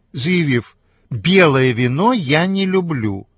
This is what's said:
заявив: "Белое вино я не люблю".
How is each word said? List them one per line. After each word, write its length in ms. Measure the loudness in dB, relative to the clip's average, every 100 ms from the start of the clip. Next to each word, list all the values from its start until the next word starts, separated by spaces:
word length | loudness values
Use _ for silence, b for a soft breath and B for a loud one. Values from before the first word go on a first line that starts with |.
| _
заявив: 640 | -6 -2 0 2 0 -4 _ _ _ -12
"Белое 600 | -6 0 4 4 4 2
вино 420 | 0 -2 0 0
я 320 | 0 0 0 0
не 200 | -2 0
люблю". 600 | -2 -2 -4 -4 -6 -12